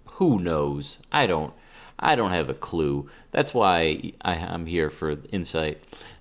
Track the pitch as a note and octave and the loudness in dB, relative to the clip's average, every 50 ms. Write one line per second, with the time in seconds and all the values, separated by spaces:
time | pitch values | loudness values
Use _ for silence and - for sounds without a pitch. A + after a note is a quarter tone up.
0 | _ - - - F#3+ D#3+ A#2+ F#2+ F2 E2+ D#2+ D2+ D2 C#2+ C#2+ C#2+ C#3 - - - | _ -20 -2 2 2 4 4 2 2 0 0 0 0 -2 -2 -6 -8 -10 -14 -18
1 | - - - D3 C3 F#2+ F2 D#2 D#2 - - - - - - - - - - - | -10 -2 0 2 2 2 2 0 -2 -4 -8 -16 -20 -20 -20 -20 -20 -20 -8 -2
2 | - D#3+ D3 A#2+ A2 F#2 F2+ E2+ D2 C2+ C2 - - - F2+ E2 D2+ C#2+ C#2+ C#2+ | 2 2 4 4 2 2 2 0 0 -2 -4 -6 -8 -4 -2 0 0 2 0 -2
3 | C#2 - - - - - - - C#3+ - - A#2+ G#2 F#2 F2+ E2 E2 D#2 D2+ - | -4 -8 -16 -20 -14 -2 0 0 0 2 2 2 4 4 4 4 4 2 0 -2
4 | - E2 - - - F2+ F2 D#2+ F2 E2+ F2 F2 E2 D#2+ F2 E2 D#2 D2+ - - | -6 -10 -12 -6 -4 -4 -2 -2 -4 -6 -6 -6 -6 -2 0 0 0 0 -2 -4
5 | D#2 D#2 D2+ D2 - - G#2 F#2+ E2 - - D#2+ D#2 D2+ D2+ - - - - - | -4 -4 -4 -6 -6 -6 -6 -6 -6 -4 -4 -2 -2 -2 -4 -6 -14 -20 -20 -20
6 | - - - - | -20 -20 -20 -14